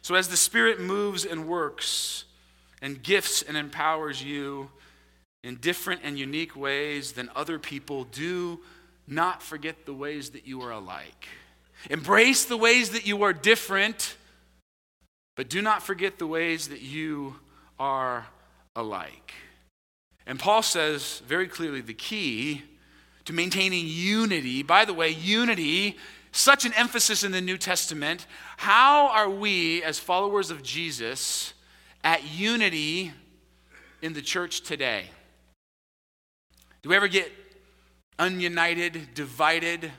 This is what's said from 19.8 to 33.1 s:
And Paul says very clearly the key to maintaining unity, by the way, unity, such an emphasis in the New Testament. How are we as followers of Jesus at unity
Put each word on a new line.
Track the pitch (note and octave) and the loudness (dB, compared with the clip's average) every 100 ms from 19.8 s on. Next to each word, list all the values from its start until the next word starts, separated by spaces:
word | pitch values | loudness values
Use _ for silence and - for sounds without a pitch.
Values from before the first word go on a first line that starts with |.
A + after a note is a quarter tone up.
| _ _ _ _ - | _ _ _ _ -12
And | C3 | -4
Paul | F#3+ G#3+ | 4 4
says | A3 F3 D3+ D3 C3+ - A#2+ | 4 2 0 0 -6 -10 -4
very | D#3+ F#3 | -2 -2
clearly | - E3 C#3 | -4 -6 -6
the | A#2 | -8
key | A2 - A3 E3 A2+ C#3 C#3+ - - _ _ _ _ | -12 -8 -4 -4 -2 -4 -6 -10 -20 _ _ _ _
to | - | -6
maintaining | E3 F3+ F#3 F#3+ F3+ E3 | -2 0 2 0 0 -4
unity, | D#3+ F#3 G#3+ A3+ F3 B2+ B2+ | -2 0 2 2 0 -2 -4
by | C#3+ F3+ | 6 6
the | G#3+ | 6
way, | E3+ D#3+ | 2 0
unity, | D#3+ F3 A3 A#3+ G3+ D3+ E3+ G3+ - - - _ | 0 0 2 2 2 0 0 0 -4 -18 -20 _
such | - - C#4 | 2 6 6
an | A#3+ | 4
emphasis | A3 A#3+ A#3+ G#3+ G#3 | 2 2 2 2 2
in | G3+ | 0
the | F#3 | -2
New | F#3 F#3 | -2 -4
Testament. | - F#3 - D#3 D3 E3+ - - - - | -2 -2 -2 -4 -4 -4 -8 -18 -18 -6
How | G3+ G#3+ C4 D4 C#4+ | 4 8 10 8 6
are | A3 G#3 | 4 2
we | G3 G#3 F#3 E3 E3+ | 0 0 0 0 0
as | D#3+ D3+ | -2 -4
followers | - F3+ G3+ G3+ F#3 | 0 2 2 0 -2
of | D#3+ | -6
Jesus | C3 C#3 E3 C3 A#2 C3+ - - - - _ - - _ | -8 -6 -6 -4 -6 -4 -4 -4 -6 -12 _ -20 -20 _
at | D#3 E3 | 2 2
unity | D3 D#3 G#3 A#3 G#3 D#3+ D3+ E3+ F#3 | 0 -2 0 2 2 0 -2 -4 -6